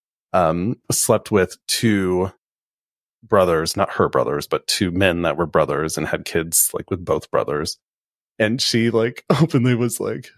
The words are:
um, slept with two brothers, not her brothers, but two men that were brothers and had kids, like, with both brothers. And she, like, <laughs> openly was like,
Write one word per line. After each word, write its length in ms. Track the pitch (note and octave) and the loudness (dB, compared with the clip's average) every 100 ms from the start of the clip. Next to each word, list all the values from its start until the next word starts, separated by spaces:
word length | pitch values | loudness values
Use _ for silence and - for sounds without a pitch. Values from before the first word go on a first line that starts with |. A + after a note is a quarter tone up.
| _ _ _ | _ _ _
um, 420 | F#2 D#2+ E2+ G2+ - - | 0 2 0 -4 -6 -6
slept 400 | - - G#2+ - | -2 2 0 2
with 240 | G#2 F#2 - - | 0 0 -4 -8
two 600 | - A#2 G2+ F#2 F#2 F#2 - _ _ _ _ _ _ _ _ | -2 2 2 0 0 -2 -6 _ _ _ _ _ _ _ _
brothers, 540 | A2+ G2+ F2+ D#2+ E2 - | 0 4 4 2 0 -2
not 140 | - | -2
her 160 | - D#2+ | 0 0
brothers, 380 | C2+ A#1+ D2 - | 0 0 -4 -4
but 200 | - - | -4 -2
two 240 | - F#2 | -2 -2
men 300 | F2+ F#2+ E2+ | 2 2 2
that 160 | E2+ D2 | -2 -2
were 80 | D#2+ | 0
brothers 520 | E2 D2+ D2 D#2 - | 2 2 0 -4 -4
and 100 | D2+ | -4
had 180 | D#2+ - | -6 -4
kids, 460 | E2+ E2 - - | -4 -2 -2 -2
like, 160 | - - | -4 -6
with 140 | F2 D#2+ | -6 -2
both 260 | D2+ - | -4 -2
brothers. 460 | - - D2 F2 - _ _ _ _ _ - | -2 -2 -4 -4 -8 _ _ _ _ _ -2
And 220 | G#2+ C3 | -2 0
she, 300 | - A#2 A#2 | 0 2 2
like, 340 | A2 A#2 - - | 2 0 -2 0
<laughs> 120 | C#3+ | 2
openly 320 | D#3+ C3+ B2 | 2 2 2
was 260 | A#2 A#2+ - | 2 -2 -4
like, 300 | G2+ C3 - | -6 -8 -12